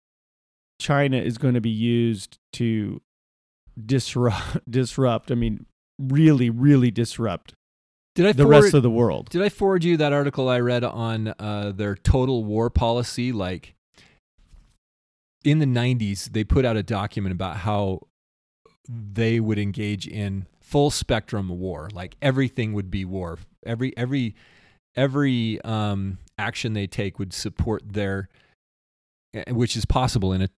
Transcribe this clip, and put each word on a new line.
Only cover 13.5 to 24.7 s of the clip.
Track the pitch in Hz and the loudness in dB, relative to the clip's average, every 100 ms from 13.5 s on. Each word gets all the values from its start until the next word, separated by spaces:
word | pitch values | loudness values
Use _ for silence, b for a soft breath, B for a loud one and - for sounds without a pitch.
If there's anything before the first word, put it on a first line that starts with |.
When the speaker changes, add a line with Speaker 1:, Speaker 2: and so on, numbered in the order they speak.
| 92 - _ _ b b b _ _ _ - _ _ _ _ _ _ _ _ | -8 -12 _ _ b b b _ _ _ -20 _ _ _ _ _ _ _ _
Speaker 2:
in | 147 156 | 2 2
the | 139 | 2
nineties, | 123 123 123 104 98 - | 2 0 0 -2 -4 -4
they | 110 | -4
put | 107 143 | 2 2
out | 123 110 | 2 0
a | |
document | 90 101 104 110 95 | -2 -4 -4 -4 -6
about | 90 92 92 | -4 -6 -6
how | 104 104 98 92 - _ _ _ _ _ _ _ - | -2 -2 -2 -4 -10 _ _ _ _ _ _ _ -14
they | 117 101 101 113 117 | -12 -8 -2 0 2
would | 110 104 | 0 0
engage | 101 98 104 98 - | -2 -4 -4 -6 -8
in | 107 101 98 92 _ | -8 -6 -6 -10 _
full | - 147 143 | -4 0 2
spectrum | - - 113 - 107 95 | 0 -2 -4 -2 -6 -6
war. | 90 92 78 92 | -6 -6 -8 -12
Like, | 95 92 - | -14 -14 -4
everything | 139 131 127 - 110 | -2 0 -2 -2 -4
would | 104 92 | -4 -4
be | 95 | -6
war. | 92 95 87 85 - _ - | -6 -8 -8 -10 -16 _ -10
Every, | 113 131 - | -4 -4 -4
every, | 123 139 113 b b b b | -4 -2 -4 b b b b